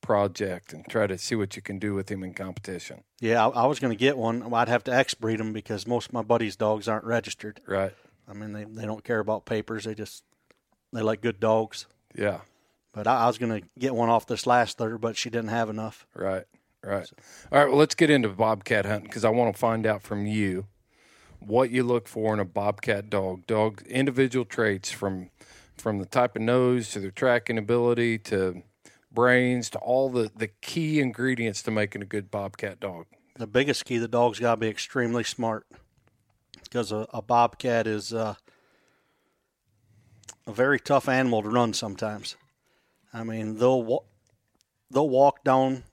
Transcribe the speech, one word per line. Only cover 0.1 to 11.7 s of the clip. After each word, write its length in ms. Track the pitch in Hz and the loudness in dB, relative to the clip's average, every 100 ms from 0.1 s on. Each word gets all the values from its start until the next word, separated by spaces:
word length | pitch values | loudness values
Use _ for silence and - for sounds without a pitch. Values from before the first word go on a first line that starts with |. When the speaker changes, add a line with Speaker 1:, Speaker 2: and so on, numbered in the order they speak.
| 107 101 92 101 90 - | 2 2 -2 -6 -6 -12
Speaker 1:
and 120 | 80 - | -18 -6
try 200 | 113 101 | -2 0
to 100 | 92 | -2
see 180 | - 113 | -4 -4
what 200 | 98 - | -4 -6
you 60 | |
can 180 | - 98 | -10 -6
do 140 | 104 | -4
with 160 | 98 95 | -4 -6
him 120 | 101 | -8
in 100 | 92 | -8
competition. 680 | 90 95 85 - 87 - - _ _ | -10 -10 -10 -10 -12 -12 -18 _ _
Speaker 2:
Yeah, 280 | 117 117 113 | 2 4 4
I, 160 | 113 | 4
I 20 | 135 | 2
was 120 | 151 | 2
gonna 160 | 135 107 | -2 2
get 220 | 131 139 | 2 2
one. 360 | 113 117 117 | -2 -2 -2
I'd 140 | 117 117 | 0 2
have 140 | 120 - | 2 2
to 80 | |
X-breed 460 | 127 135 - 113 110 | 2 2 0 -2 -2
'em 140 | 110 | -4
because 340 | 107 - 107 101 | -6 -6 -8 -2
most 200 | 120 - | -4 -2
of 60 | |
my 80 | 123 | -8
buddies' 320 | 110 117 110 - | 2 2 2 0
dogs 320 | 107 107 104 | 0 0 0
aren't 180 | 110 113 | -4 0
registered. 560 | 117 110 - - - - | -2 -2 -12 -14 -16 -4
Speaker 1:
Right. 280 | 98 95 - _ _ - | -2 -2 -6 _ _ -20
Speaker 2:
I 60 | |
mean, 180 | 104 107 | -14 -12
they, 120 | 104 107 | -12 -12
they 200 | 110 107 | -10 -8
don't 180 | 110 | -8
care 160 | - 113 | -2 -2
about 260 | 101 107 - | 0 -4 -2
papers. 400 | 110 107 110 110 | -4 -4 -8 -8
They 100 | 107 | -10
just, 280 | 104 - _ _ _ _ _ _ _ | -12 -14 _ _ _ _ _ _ _
they 100 | 120 | -2
like 200 | 110 107 | -2 0
good 180 | 117 98 | -2 0
dogs. 460 | 110 110 110 | 2 2 0